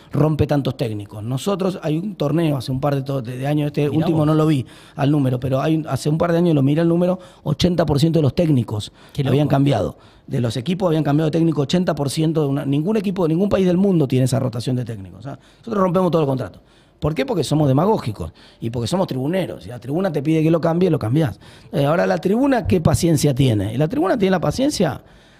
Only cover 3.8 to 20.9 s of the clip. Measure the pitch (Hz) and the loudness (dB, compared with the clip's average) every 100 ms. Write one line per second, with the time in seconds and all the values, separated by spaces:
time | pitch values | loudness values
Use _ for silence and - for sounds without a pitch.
3.8 | 147 147 165 160 151 156 156 143 - - | 0 0 0 2 2 4 2 2 -2 -12
4.8 | - - 139 151 131 123 131 135 151 160 | -14 -4 0 2 0 -2 -2 -2 0 -2
5.8 | 147 131 147 160 175 170 175 151 135 151 | -2 -4 -2 0 0 2 2 2 2 2
6.8 | 170 170 180 180 - - - 147 175 170 | 2 2 0 -2 -8 -12 -6 0 0 2
7.8 | 160 139 165 160 139 - 165 135 113 107 | 2 2 2 4 2 2 2 2 0 -4
8.8 | - - - - 127 131 147 139 139 117 | -8 -14 -12 -6 0 2 2 2 2 2
9.8 | 80 - - - - 131 120 127 120 185 | -2 -6 -18 -20 -8 -4 -2 -2 -4 -2
10.8 | 185 156 147 143 156 165 165 151 135 175 | 0 0 2 0 0 2 0 0 0 0
11.8 | 180 151 135 160 156 160 143 139 139 139 | 0 -2 -4 -2 0 0 0 -2 0 0
12.8 | 160 220 196 190 160 160 202 202 185 175 | 0 -2 -2 0 0 0 0 2 2 4
13.8 | 202 175 139 127 131 120 120 120 135 127 | 4 2 2 2 2 0 -2 -4 -4 -4
14.8 | 113 110 95 90 131 - - _ 233 208 | -6 -10 -14 -16 -16 -16 -20 _ -6 0
15.8 | 185 180 180 160 139 131 101 - _ _ | 2 2 2 2 0 -2 -6 -12 _ _
16.8 | _ _ 151 - - 196 127 147 147 131 | _ _ -4 -2 -2 -2 0 2 4 4
17.8 | 190 214 - 98 80 - - - 117 123 | 2 0 -2 -8 -10 -14 -20 -12 -8 -6
18.8 | 117 185 180 131 135 185 131 69 87 120 | -2 -2 -2 -4 -4 -4 -4 -8 -14 -14
19.8 | 120 156 190 147 139 160 156 165 160 165 | -6 -4 -2 -2 0 2 2 2 2 2
20.8 | 185 | 2